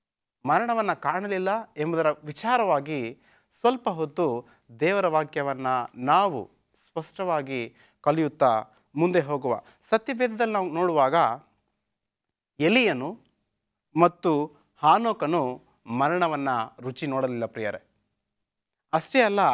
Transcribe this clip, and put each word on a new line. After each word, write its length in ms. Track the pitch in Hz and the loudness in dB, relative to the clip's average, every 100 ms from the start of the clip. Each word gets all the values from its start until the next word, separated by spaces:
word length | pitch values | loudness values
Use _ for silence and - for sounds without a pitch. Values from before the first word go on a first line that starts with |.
| _ _ _ _ 131 | _ _ _ _ 0
ಮರಣವನ್ನು 540 | 175 240 226 202 156 | 0 2 -2 -2 -2
ಕಾಣಲಿಲ್ಲ 720 | 143 180 208 190 185 220 214 - | -2 -4 -4 -4 -2 -4 -6 -6
ಎಂಬುದರ 300 | 156 165 156 | -4 0 0
ವಿಚಾರವಾಗಿ 1080 | 143 147 - 226 247 202 147 143 147 113 - _ _ _ _ | 0 -6 -8 -2 0 2 0 -2 -6 -8 -10 _ _ _ _
ಸ್ವಲ್ಪ 280 | 240 254 233 | 0 0 -4
ಹೊತ್ತು 600 | 160 156 147 156 120 - _ _ 117 | -4 -4 0 0 -2 -8 _ _ -2
ದೇವರ 260 | 160 202 180 | 0 2 2
ವಾಕ್ಯವನ್ನು 840 | 156 151 156 139 131 131 127 120 | 0 0 -4 -4 -4 -2 -2 -4
ನಾವು 560 | - 131 170 202 135 - _ _ _ - | -4 2 4 2 -2 -10 _ _ _ -14
ಸ್ಪಷ್ಟವಾಗಿ 880 | 165 156 - 185 156 135 131 117 _ _ _ | -12 -12 -8 -4 -2 -4 -6 -8 _ _ _
ಕಲಿಯುತ್ತಾ 640 | 147 160 151 - 131 110 - _ _ | 0 2 0 2 2 2 -2 _ _
ಮುಂದೆ 260 | 147 175 180 | -2 2 2
ಹೋಗುವ. 420 | 143 143 127 110 - _ - | 0 -4 -4 -4 -6 _ -4
ಸತ್ಯವೇದದಲ್ಲಿ 640 | 220 247 240 247 220 226 | -4 -2 -2 -2 0 -2
ನಾವು 160 | 208 185 | -2 -2
ನೋಡುವಾಗ 460 | 160 180 156 135 165 123 131 _ _ _ _ _ _ _ _ _ _ _ - | -2 0 4 4 4 2 0 _ _ _ _ _ _ _ _ _ _ _ 0
ಎಲಿಯನು 580 | 156 247 220 131 143 220 _ _ _ _ _ _ _ 156 | 2 4 2 0 -6 -10 _ _ _ _ _ _ _ 2
ಮತ್ತು 560 | 175 - 175 147 151 _ _ - | 2 2 0 0 -2 _ _ 0
ಹಾನೋಕನು 840 | 151 196 233 208 151 170 127 131 _ _ - | 4 4 2 -2 -2 0 -2 -6 _ _ -8
ಮರಣವನ್ನು 960 | 120 143 180 170 147 139 123 113 - | -2 0 0 -2 -2 -4 -4 -4 -10
ರುಚಿ 240 | 127 127 151 | -12 -8 -6
ನೋಡಲಿಲ್ಲ, 400 | 135 131 120 110 | -4 -4 -4 -8
ಪ್ರಿಯರೇ. 420 | 117 107 - _ _ _ _ _ _ _ _ _ _ _ | -6 -8 -8 _ _ _ _ _ _ _ _ _ _ _
ಅಷ್ಟೇ 280 | 160 - 269 | -4 0 2
ಅಲ್ಲ, 200 | 220 202 165 | 4 4 2